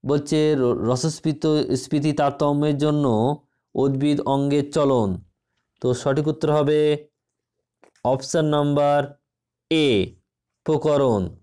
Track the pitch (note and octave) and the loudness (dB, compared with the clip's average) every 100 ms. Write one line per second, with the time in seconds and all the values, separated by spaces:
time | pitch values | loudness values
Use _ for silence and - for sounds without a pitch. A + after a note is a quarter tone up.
0 | C3+ C#3+ D3 D#3 D3+ D3 B2 A2+ A2 B2+ | 0 -2 0 0 2 2 2 0 0 -2
1 | D#3+ D#3 D#3+ D3+ D#3+ D3+ - C3 - D3+ | -2 -4 -4 -2 0 0 0 -4 -2 -2
2 | D3+ D3 C#3+ C#3+ D3 D3 D3+ C#3+ D3+ D3 | -2 0 -2 0 0 2 0 0 0 2
3 | C#3+ A2 A#2+ D3 _ _ _ - C#3 C3+ | 2 2 0 -2 _ _ _ -2 0 0
4 | D3 C#3+ C#3+ C#3 C#3+ D3 C#3+ D#3+ C#3+ B2+ | 0 0 0 0 0 0 -2 0 2 2
5 | G#2 F2+ - _ _ _ _ _ B2+ B2+ | 0 -4 -10 _ _ _ _ _ -4 -2
6 | C#3+ C#3 D3+ D#3 D3+ D3+ D3 D3+ D3+ D3 | -2 -2 -2 -2 0 0 2 2 2 -2
7 | - _ _ _ _ _ _ _ _ _ | -6 _ _ _ _ _ _ _ _ _
8 | B2 C3 - E3+ D#3 D3 D3 C#3+ C#3+ D3 | -4 -4 -2 -2 0 0 0 2 2 2
9 | C#3 - _ _ _ _ _ D#3+ D3 G#2+ | -2 -10 _ _ _ _ _ 0 2 2
10 | F2+ - _ _ _ _ - D3+ D#3 D3 | 0 -8 _ _ _ _ -2 0 2 2
11 | C3+ G#2+ F2 - | 2 2 -2 -8